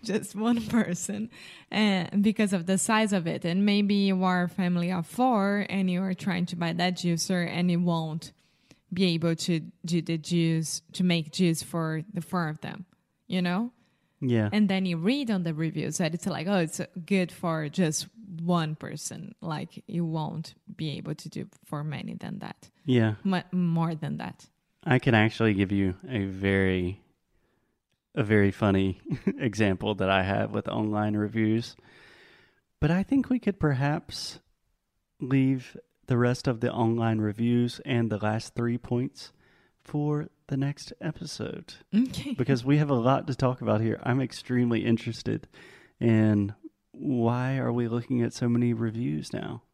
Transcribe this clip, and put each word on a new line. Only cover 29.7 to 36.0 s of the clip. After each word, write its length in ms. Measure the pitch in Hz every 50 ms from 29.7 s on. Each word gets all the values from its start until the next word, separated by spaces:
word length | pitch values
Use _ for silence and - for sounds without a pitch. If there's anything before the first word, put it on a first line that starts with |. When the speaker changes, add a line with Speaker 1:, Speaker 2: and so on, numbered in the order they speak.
| 95 87 - 110 104
Speaker 2:
that 140 | 95 98 92
I 140 | 98 95 92
have 280 | 95 98 107 104 107
with 180 | 107 107 - -
online 480 | - 113 107 107 107 104 107 107 104
reviews. 580 | 104 104 104 110 113 110 107 110 113 117 - - - _ - - - - - - - - - - _ _ _ _ _ _ _ _ _
But 120 | - 147
I 120 | 165 185 196
think 260 | - 277 277 240 -
we 100 | 254 240
could 200 | - 202 196 -
perhaps 800 | - 151 139 127 139 143 151 - - - - - - - - - _ _ _ _ _ _ _ _ _ _ _ _ _ _ _ _
leave 560 | - 127 135 135 135 131 135 127 123 - - - - _ _ _